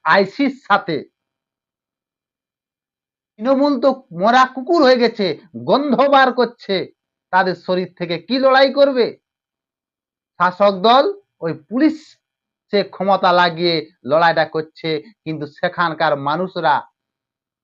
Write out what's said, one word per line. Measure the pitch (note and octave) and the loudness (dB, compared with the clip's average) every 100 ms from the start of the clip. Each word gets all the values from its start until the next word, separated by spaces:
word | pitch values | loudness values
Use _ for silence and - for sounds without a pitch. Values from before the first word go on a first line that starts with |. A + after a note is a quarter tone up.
| D#3 | 0
আইসির | F3+ G3 - C#4+ C4+ - | 2 0 -2 -4 -4 -2
সাথে। | D4 - D3 - _ _ _ _ _ _ _ _ _ _ _ _ _ _ _ _ _ _ _ _ _ _ | -2 -2 -8 -8 _ _ _ _ _ _ _ _ _ _ _ _ _ _ _ _ _ _ _ _ _ _
তৃণমূল | - A3+ C4+ C#4+ C4+ | -10 -2 0 2 2
তো | C4+ C4 - E3+ | 0 -2 -8 -4
মরা | G3+ B3+ B3+ | 2 4 2
কুকুর | C4 B3+ E4+ C4 | -2 -2 2 4
হয়ে | B3+ | 4
গেছে, | A#3 A#3 F#3+ C#3 - A#2 B2+ | 2 -2 -6 -6 -12 -12 -2
গন্ধ | A#3 D4 B3 C#4 | 0 0 0 2
বার | C#4 C4 B3 | 4 2 2
করছে, | A#3 - - F#3 C#3 _ _ _ - | -2 -4 -6 -6 -6 _ _ _ -4
তাদের | F#3 F#3 E3+ - | 0 0 -2 -4
শরীর | F#3 F3+ - | -4 -4 -8
থেকে | E3+ E3 - | -8 -8 -4
কি | C4 | 0
লড়াই | C4+ C4 C#4 C#4 | 2 4 2 2
করবে? | C#4 B3+ G3 - _ _ _ _ _ _ _ _ _ _ _ - | 0 2 -2 -4 _ _ _ _ _ _ _ _ _ _ _ -4
শাসক | F3+ F3+ G3+ F#3+ F#3+ | -4 2 0 2 2
দল | C4 G4 G4+ _ _ | 4 2 -4 _ _
ওই | E3 D3+ - | -10 -10 -8
পুলিশ | A#3 D#4 - - _ _ _ _ _ - | 0 0 0 -14 _ _ _ _ _ -6
সে | G3+ F#3 | -4 -4
ক্ষমতা | - F#3+ F#3+ F#3+ F3 | -6 -2 0 2 2
লাগিয়ে | F3 D#3+ F3 E3 - _ A#2+ | 0 0 -2 -2 -6 _ -2
লড়াইটা | D#3 E3+ D#3+ D#3 | 0 2 0 -2
করছে, | D#3+ D#3 - E3 D3+ A3+ _ | -4 -8 -10 -6 -6 -8 _
কিন্তু | D#3+ D#3 D3 - | -12 -10 -10 -8
সেখানকার | F3+ F3 F3 D#3 D#3+ D3 C#3 | -8 -2 -4 0 -2 -2 -4
মানুষরা | D#3+ F#3 F3+ D#3+ C#3+ - _ _ _ _ _ _ _ | -4 -4 -4 -2 -2 -4 _ _ _ _ _ _ _